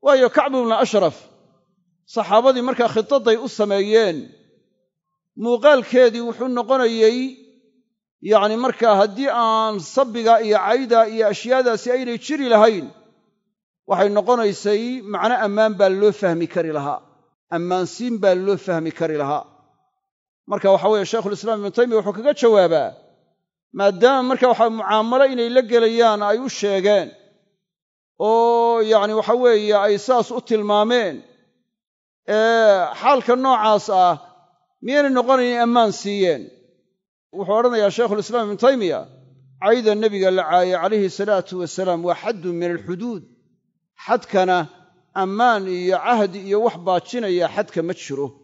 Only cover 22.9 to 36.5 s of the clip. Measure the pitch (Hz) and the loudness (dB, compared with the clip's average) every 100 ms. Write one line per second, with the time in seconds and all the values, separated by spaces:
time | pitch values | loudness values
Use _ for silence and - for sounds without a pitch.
22.9 | - _ _ _ _ _ _ _ 170 196 | -8 _ _ _ _ _ _ _ -2 -2
23.9 | 190 233 269 254 254 247 233 226 226 196 | 2 2 2 0 0 0 2 0 0 -2
24.9 | 214 220 254 269 254 233 247 233 233 226 | -2 0 2 2 2 0 0 2 2 2
25.9 | 226 233 208 208 220 262 - 202 196 190 | 2 2 2 0 -2 -4 -6 -2 0 2
26.9 | 208 143 - _ _ _ _ _ _ _ | 2 0 -14 _ _ _ _ _ _ _
27.9 | _ _ _ 208 226 233 233 233 233 220 | _ _ _ 0 2 2 2 0 0 2
28.9 | 220 208 214 208 240 247 220 214 208 202 | 2 2 -2 0 2 4 2 2 2 2
29.9 | 202 202 247 220 247 - 220 208 208 214 | 0 0 0 0 -6 -4 -2 0 0 2
30.9 | 247 208 143 - _ _ _ _ _ _ | 0 -2 -8 -16 _ _ _ _ _ _
31.9 | _ _ _ - 214 220 226 220 196 165 | _ _ _ -4 0 2 4 4 4 0
32.9 | 117 233 277 - 247 269 247 214 214 - | -2 2 2 2 0 2 2 2 0 2
33.9 | 190 180 156 - _ _ _ _ _ 208 | 2 4 2 -6 _ _ _ _ _ -2
34.9 | 285 285 254 247 254 247 240 233 240 226 | 0 2 0 2 2 2 0 2 2 2
35.9 | - 196 202 185 143 95 | 0 -6 -2 0 -2 -6